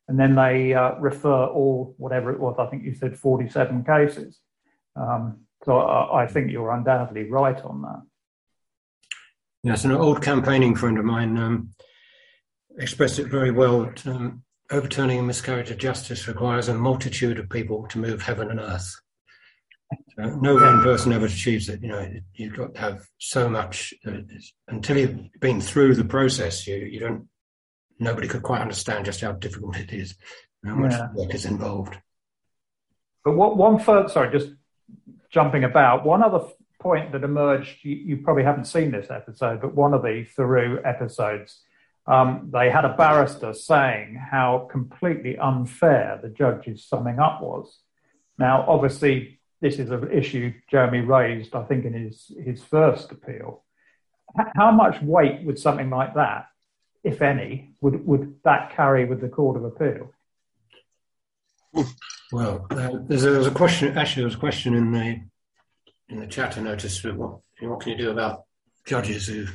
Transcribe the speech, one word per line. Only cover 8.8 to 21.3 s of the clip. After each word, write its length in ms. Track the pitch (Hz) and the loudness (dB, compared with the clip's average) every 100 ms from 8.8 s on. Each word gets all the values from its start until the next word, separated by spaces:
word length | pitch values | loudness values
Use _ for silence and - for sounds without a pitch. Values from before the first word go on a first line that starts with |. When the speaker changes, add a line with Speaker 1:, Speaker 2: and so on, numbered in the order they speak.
| _ _ _ - _ _ _ _ | _ _ _ -20 _ _ _ _
Speaker 2:
Yes, 220 | 123 104 | -4 0
an 80 | 135 | 2
old 280 | 143 156 143 | 4 4 2
campaigning 540 | 143 135 135 135 123 | 2 0 4 4 4
friend 240 | 110 120 110 | 4 0 0
of 60 | |
mine, 340 | 110 117 113 113 | 0 0 0 0
um, 320 | 113 113 - - _ _ _ _ _ _ _ _ _ - | 0 -2 -4 -16 _ _ _ _ _ _ _ _ _ -10
expressed 440 | 127 - 131 - | -10 0 0 0
it 80 | 131 | -4
very 240 | 135 127 | -2 0
well, 320 | 120 127 120 | 4 4 4
that, 200 | 113 - 139 | 0 -8 -8
um, 340 | 127 123 - _ _ - | -6 -8 -10 _ _ -6
overturning 480 | 143 127 - 131 123 | -4 -4 -2 0 0
a 20 | |
miscarriage 480 | 123 120 - 123 117 | -2 -4 -4 -6 -6
of 80 | 104 | -6
justice 480 | 131 123 - 120 - | -6 -6 -8 -10 -8
requires 400 | 113 123 120 120 | -4 -2 0 -2
a 80 | |
multitude 640 | 117 127 127 123 - 120 110 | 0 0 0 -4 -2 -2 -2
of 100 | 92 | -6
people 380 | 117 101 107 - | -6 -4 -6 -6
to 80 | 113 | -6
move 200 | 113 104 | -6 -6
heaven 300 | - 113 110 | -6 -6 -6
and 80 | 110 | -8
earth. 340 | 104 92 92 - _ _ _ _ _ _ _ _ _ - _ - | -6 -8 -10 -16 _ _ _ _ _ _ _ _ _ -16 _ -10
Uh, 140 | 110 147 | -8 -2
no 140 | 139 | 4
one 280 | 135 117 120 | 8 10 8
person 300 | 123 120 127 | 6 4 2
ever 140 | 113 | 2
achieves 420 | 107 | 0